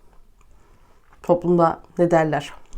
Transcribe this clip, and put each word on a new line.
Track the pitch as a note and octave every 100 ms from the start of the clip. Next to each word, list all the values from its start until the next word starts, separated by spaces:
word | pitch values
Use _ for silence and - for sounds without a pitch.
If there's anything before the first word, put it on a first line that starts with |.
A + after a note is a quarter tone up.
| - - - _ - - _ _ _ _ _ -
Toplumda | - F3 E3+ F3 E3 E3 - -
ne | F3
derler? | E3+ D#3+ D3 D3 - -